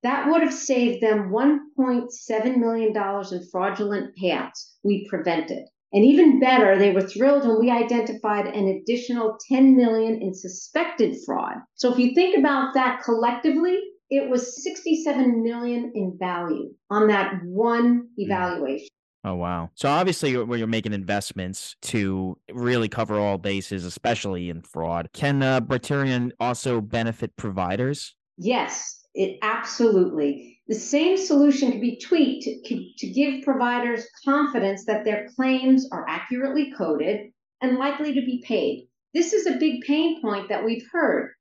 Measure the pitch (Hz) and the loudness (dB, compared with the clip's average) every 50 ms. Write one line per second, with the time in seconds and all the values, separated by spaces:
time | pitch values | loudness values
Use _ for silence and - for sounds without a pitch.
0 | - 247 269 262 - 285 320 339 320 269 - - - - 269 247 240 226 190 - | 0 0 -2 0 2 2 4 4 4 2 -2 -6 -2 0 2 2 2 0 0 0
1 | 233 220 214 208 196 185 190 226 262 285 302 285 - - _ - 262 262 247 240 | 2 2 2 2 0 -2 -2 2 4 4 4 2 0 -8 _ -2 0 2 2 -2
2 | - - - - - - 226 214 220 254 262 247 233 226 226 226 226 214 208 214 | -2 -6 -12 -18 -8 -4 -4 -2 0 0 2 2 0 0 0 2 0 0 0 0
3 | 202 196 196 202 190 190 180 180 175 - - 185 185 202 196 - 214 202 202 196 | -2 -2 -4 -4 -6 -6 -8 -10 -10 -8 -6 -4 -2 -2 -2 -4 -4 -4 -2 -4
4 | - - - 170 190 180 160 - - - - - - - _ _ _ 202 202 190 | -6 -8 -10 -4 -2 -2 0 -2 -4 -8 -12 -18 -20 -20 _ _ _ 0 0 0
5 | - - - 175 160 175 170 160 156 - - - - - _ _ _ _ - 202 | -2 -6 -6 -4 -2 -2 -2 -2 -4 -6 -8 -10 -10 -16 _ _ _ _ 2 6
6 | 214 262 302 339 349 311 262 262 262 254 254 247 214 196 190 190 202 202 180 190 | 8 8 8 10 8 8 8 6 6 6 6 6 6 6 6 6 6 4 4 2
7 | 190 - - 202 247 277 285 285 262 240 220 220 233 247 240 233 226 226 247 240 | 0 -2 -2 2 4 4 4 4 4 2 2 4 4 4 4 2 0 0 0 0
8 | 220 226 - - - 214 208 202 196 196 - 214 196 190 190 - - - 240 240 | 0 -2 -6 -6 -2 -2 -2 0 -2 -4 -2 0 0 0 0 -2 -2 -2 -2 -2
9 | 240 - 240 240 226 220 220 - - - 269 262 269 269 262 254 240 226 220 220 | -2 -4 -4 -2 -2 -2 -4 -6 -4 0 4 6 8 8 8 8 6 4 4 2
10 | 220 226 226 - 190 190 185 - - 180 - - - - _ 302 339 - - - | 2 0 0 -2 -4 -6 -6 -8 -12 -14 -14 -14 -18 -4 _ -2 -2 -2 2 2
11 | 226 - - - - - - - - - - - - _ _ _ - 247 247 247 | 2 2 2 -4 -8 -6 -4 -4 -4 -6 -8 -12 -14 _ _ _ 0 0 2 4
12 | 247 247 262 339 370 370 370 330 262 294 277 269 269 262 - 269 254 247 240 - | 2 4 4 4 4 4 4 4 4 4 2 2 0 0 0 0 0 0 -2 -4
13 | - - 233 220 233 240 247 - - 311 277 311 330 359 359 403 427 - - _ | -2 -2 0 0 2 0 -2 0 0 0 0 2 2 2 0 -2 -4 -6 -16 _
14 | _ _ 269 277 269 247 254 247 240 - - - - 370 - - - 339 311 - | _ _ 0 0 0 0 -2 -2 -2 -4 -12 -10 -10 -10 -10 -8 -2 -2 -2 0
15 | - 302 277 247 262 247 233 226 226 233 233 240 240 240 240 240 240 240 240 220 | 0 -2 0 2 2 2 2 2 0 -2 -4 -4 -4 -4 -4 -4 -6 -6 -6 -4
16 | 196 185 175 - 185 180 180 175 175 165 151 - - - - _ _ _ 202 214 | -4 -4 -4 -6 -6 -6 -4 -6 -4 -4 -4 -6 -6 -10 -12 _ _ _ 2 4
17 | 214 214 208 196 190 190 190 180 170 175 180 196 226 233 233 233 240 240 240 240 | 4 6 4 4 2 -2 -4 -8 -8 -6 -2 0 0 2 2 4 4 4 4 2
18 | - - - - 202 - 196 185 180 180 175 156 143 131 135 - - - _ _ | 0 -6 -8 -8 -4 -2 -2 -2 -2 -2 -2 -4 -4 -4 -4 -6 -8 -14 _ _
19 | _ _ _ _ _ 98 95 90 87 87 90 85 82 85 _ - - 139 143 160 | _ _ _ _ _ -8 -6 -4 -4 -4 -4 -4 -6 -10 _ -4 -2 0 2 2
20 | 185 190 165 - - 143 127 123 117 113 120 117 113 110 113 110 104 110 104 101 | 2 0 -2 -2 -2 -2 -2 -2 -2 -2 -4 -4 -2 -2 -2 -2 -2 -4 -6 -6
21 | 95 90 101 101 98 - - - 92 90 95 - - - - _ - - - 113 | -4 -2 -2 -2 -4 -6 -8 -8 -8 -8 -8 -12 -14 -16 -18 _ -12 -4 -2 -2
22 | 101 95 95 95 95 92 90 _ _ - - 123 120 120 120 120 113 104 - - | 0 0 -2 -2 -4 -6 -8 _ _ -16 -10 -4 -2 0 0 0 0 -2 -2 -4
23 | 113 104 107 104 104 104 98 92 85 101 98 98 92 - 101 95 87 90 - - | -4 -2 0 0 0 0 -2 -2 -4 -4 -4 -4 -6 -6 -8 -8 -8 -8 -12 -4
24 | _ 117 117 98 - 104 95 90 87 87 85 85 85 _ _ 78 82 82 85 85 | _ -2 -2 -2 -4 -6 -6 -6 -8 -8 -10 -12 -14 _ _ -8 -6 -4 -4 -4
25 | 85 - _ - - 139 143 139 135 131 131 131 117 - 131 123 - - 147 143 | -6 -8 _ -4 -2 -2 0 0 0 0 0 0 0 -2 -4 -4 -4 -4 -2 -2
26 | 139 135 127 123 123 123 - _ 117 120 123 - - 135 123 117 107 104 117 117 | 0 -2 -2 -2 -2 -4 -4 _ -4 -4 -4 -4 -4 -2 -2 -2 -4 -4 -4 -2
27 | 113 117 113 - - 107 _ - - 110 95 95 90 87 95 101 120 131 147 143 | -2 -2 -4 -6 -8 -10 _ -8 -8 -6 -4 -4 -2 -2 -2 -2 -2 -2 -4 -6
28 | - - _ _ _ _ _ - 170 202 247 226 - - - - - - - - | -10 -16 _ _ _ _ _ -6 -4 -2 -2 -2 -4 -6 -8 -10 -12 -12 -16 -18
29 | _ _ _ - 190 185 - - - 208 226 240 - - - - 240 226 208 190 | _ _ _ -4 -4 -4 -4 -6 -6 -4 -4 -6 -6 -10 -2 2 2 4 4 4
30 | 180 - - 156 147 143 143 - - - - _ _ - 220 - - - - 294 | 4 2 0 -2 -2 -2 -2 -4 -10 -20 -20 _ _ -8 -6 -6 -6 -2 0 2
31 | 320 359 381 381 381 - 302 285 285 294 269 - 285 247 - 202 233 233 - - | 2 4 2 0 0 2 4 6 6 6 6 4 2 0 0 0 -2 -4 -4 -4
32 | - - 370 330 285 254 - - - - - - - - 240 - - - _ - | -4 0 2 2 2 2 0 -4 -6 -8 -10 -10 -8 -8 -8 -8 -8 -12 _ -12
33 | - 190 185 254 285 294 269 269 - 285 262 262 240 240 240 240 240 240 233 214 | -10 -6 0 0 0 0 0 -4 -2 -2 0 0 0 0 0 -2 -2 -2 -4 -6
34 | 233 - _ - - 262 277 294 294 277 262 226 190 196 196 196 - - 214 214 | -8 -12 _ -8 -2 0 0 0 0 0 -2 -2 -2 -2 -2 -4 -4 -4 -4 -2
35 | - 220 208 208 - - _ - 262 262 262 262 254 262 262 254 - - 190 170 | 0 -2 -4 -4 -6 -10 _ -2 0 0 0 0 4 4 4 4 4 -2 -8 -10
36 | 156 156 156 180 - - 247 247 262 277 269 302 285 262 - - 190 160 151 143 | -8 -8 -8 -8 -8 -8 -6 -4 -4 -2 -2 -2 -2 -2 -4 -6 -2 -2 -2 -2
37 | 151 175 214 214 - - _ _ _ _ _ _ 254 254 247 262 269 285 277 285 | 0 -2 -2 -4 -6 -12 _ _ _ _ _ _ -2 -2 0 0 0 -2 -2 -4
38 | 302 302 277 277 247 254 247 247 - - 233 196 147 - - - - _ _ _ | -4 -2 -2 -2 -2 -2 -6 -6 -6 -4 -2 -2 -2 -2 -4 -6 -12 _ _ _
39 | _ _ _ 311 339 - 427 427 427 370 269 254 311 311 240 240 - - 285 311 | _ _ _ -4 -2 0 0 0 0 0 -2 0 0 0 -2 -2 -4 -2 0 0
40 | 330 339 320 - - 220 202 196 190 - 208 - 208 220 233 247 - - - 349 | 0 0 -2 -2 -4 -4 -4 -4 -4 -6 -6 -2 -2 -2 -4 -4 -8 -6 -4 -2
41 | 311 240 180 - - - - _ | 0 0 0 -2 -4 -6 -14 _